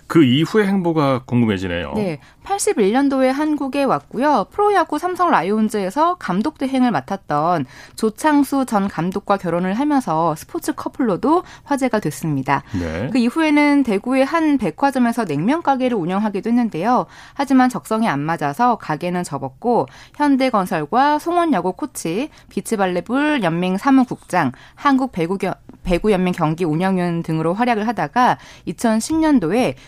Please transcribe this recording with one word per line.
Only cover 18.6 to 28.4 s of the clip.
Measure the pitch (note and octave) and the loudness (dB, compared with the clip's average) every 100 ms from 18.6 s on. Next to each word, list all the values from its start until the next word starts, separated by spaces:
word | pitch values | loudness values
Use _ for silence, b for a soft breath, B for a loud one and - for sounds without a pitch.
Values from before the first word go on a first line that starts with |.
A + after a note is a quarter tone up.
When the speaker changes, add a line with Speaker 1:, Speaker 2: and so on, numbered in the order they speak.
| B3 A3 | 0 0
Speaker 2:
가게는 | - D3+ F3 F3+ | -2 -4 -4 -4
접었고 | F3+ C#3 C3 - A3+ A3+ C3 B B - | -4 -6 -8 -6 0 0 0 B B -2
현대건설과 | D4 C#4 C4 A3+ F#3 F3 D3 A3+ C#4+ D4 | 2 2 2 0 0 -2 -2 0 2 0
송원야구 | E4+ F4 E4+ A3 E3+ | 0 0 0 0 -2
코치, | C#4 D4 - - F3 D4+ B B | -4 -8 -8 -6 -4 -6 B B
비치발레볼 | - - A3 F#3+ F3+ F3 B3 D4 D4+ | -10 -4 -2 0 0 -2 -2 0 0
연맹 | F#3 E3 F3+ F#3+ | 0 0 0 0
사무국장, | C#4 C4+ B3 - - F3+ C#3+ B B | 4 4 4 -2 -4 -2 0 B B
한국 | - D4 C4+ C4 | -4 0 2 0
배구 | F#3+ E3 F#3+ | -4 -4 -2
겨-, | F#3+ - - - | -4 -6 -12 -12
배구연맹 | - F3 G#3+ F#3+ F#3 | -2 0 2 2 0
경기 | F3+ D#3 D#3+ F3+ | 0 -2 0 -2
운영위원 | D3+ F#3 F#3+ F3 E3+ | 0 0 0 0 -2
등으로 | E3 D#3+ D#3+ | -2 -2 -2
활약을 | F#3+ B3 A3+ G#3+ | 0 0 0 -2
하다가 | G#3+ D3+ - B3 C#3+ | -2 -2 2 2 2